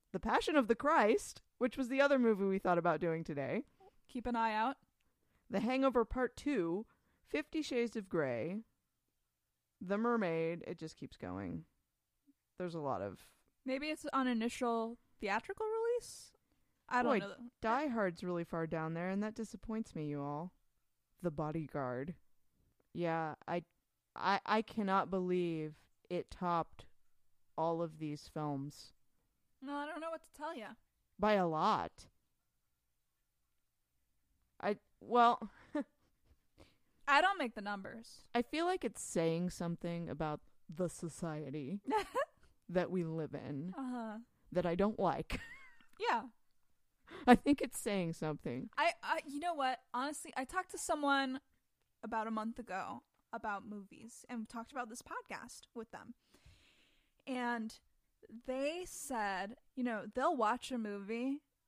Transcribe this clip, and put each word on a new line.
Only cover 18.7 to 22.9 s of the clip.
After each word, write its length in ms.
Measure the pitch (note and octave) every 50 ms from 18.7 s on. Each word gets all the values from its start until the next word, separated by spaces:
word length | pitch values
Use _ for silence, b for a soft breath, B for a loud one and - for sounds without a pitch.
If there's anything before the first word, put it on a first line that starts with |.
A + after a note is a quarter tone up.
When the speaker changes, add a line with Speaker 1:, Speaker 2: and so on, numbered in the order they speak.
| D#3+ D#3+ D#3+ D#3+ E3
Speaker 1:
there, 160 | E3 F3 F#3
and 140 | F#3+ G3+ G#3
that 120 | G#3+ A3
disappoints 580 | - A3 - - G3 - - A3 A3 A3+ - -
me, 120 | E3 D3+
you 140 | D3 D3 C#3+
all. 320 | C#3+ C#3+ D3 D3 E3+ F#3 - _ _ _ _ _ _ _ _ _ _ _ _ _ -
The 80 | F3
Bodyguard. 840 | D3+ D#3 D#3 D3+ D#3 E3 D#3 C3+ - D3 C3+ B2 B2 B2 C#3 E3+ F3 - - _ _ _ _ _ _ _ _ _ _ _ _ _